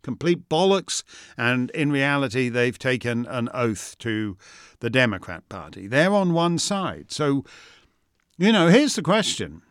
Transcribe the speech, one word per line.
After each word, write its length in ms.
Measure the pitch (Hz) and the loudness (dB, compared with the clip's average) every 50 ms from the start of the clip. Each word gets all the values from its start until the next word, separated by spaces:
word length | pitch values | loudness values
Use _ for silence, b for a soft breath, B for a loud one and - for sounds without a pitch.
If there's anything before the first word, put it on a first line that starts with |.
complete 480 | - 135 117 - - 170 175 - - _ | -8 -10 -8 -4 0 0 0 -2 -2 _
bollocks, 540 | 156 160 185 190 196 190 175 - - - - B B B B B B | 0 2 4 4 2 2 0 -6 -8 -8 -8 B B B B B B
and 320 | - 117 120 127 123 123 135 | -2 0 0 2 0 -2 -2
in 200 | - 165 151 147 | -2 -2 0 0
reality 580 | 143 139 135 143 143 143 139 123 98 131 127 120 | 0 0 0 0 0 0 -2 -2 0 -2 -2 0
they've 300 | 117 120 120 123 113 - | 0 0 0 0 -2 -2
taken 460 | - 131 127 117 - 120 117 117 123 | -2 -2 -2 -2 -2 -2 -2 -2 -4
an 220 | - - 127 117 120 - | -4 -4 -4 -4 -4 -2
oath 420 | 127 120 117 107 - - - - _ | -2 -2 -2 -2 -4 -8 -16 -16 _
to 380 | - 117 107 107 110 104 95 B B B B B B B B B | -6 -4 -4 -4 -4 -6 -8 B B B B B B B B B
the 100 | 120 117 | -6 0
Democrat 580 | 110 131 127 113 101 90 - - 87 80 _ _ | 2 2 2 2 0 -6 -10 -12 -14 -14 _ _
Party. 380 | 98 95 73 80 - 98 95 | -16 -16 -14 -16 -16 -16 -10
They're 260 | 98 123 143 165 190 208 | -2 2 2 2 4 2
on 200 | 202 190 175 165 | 2 2 2 2
one 240 | 165 170 170 170 | 2 2 0 0
side. 540 | 160 - - 202 196 185 139 85 73 - _ | -2 -2 -4 -4 -4 -4 -6 -8 -10 -14 _
So, 340 | - - 156 143 139 139 131 B B B B B B B B B B B _ _ _ _ _ _ _ | -6 -2 0 0 0 -2 -4 B B B B B B B B B B B _ _ _ _ _ _ _
you 140 | - 175 214 | 2 4 4
know, 160 | 226 202 165 | 6 6 6
here's 280 | 170 180 262 302 277 - | 8 8 6 6 4 0
the 60 | 226 | -2
question. 600 | 156 156 196 220 208 - - - 95 76 78 85 _ _ | 0 2 2 2 2 -2 -4 -4 -6 -8 -8 -16 _ _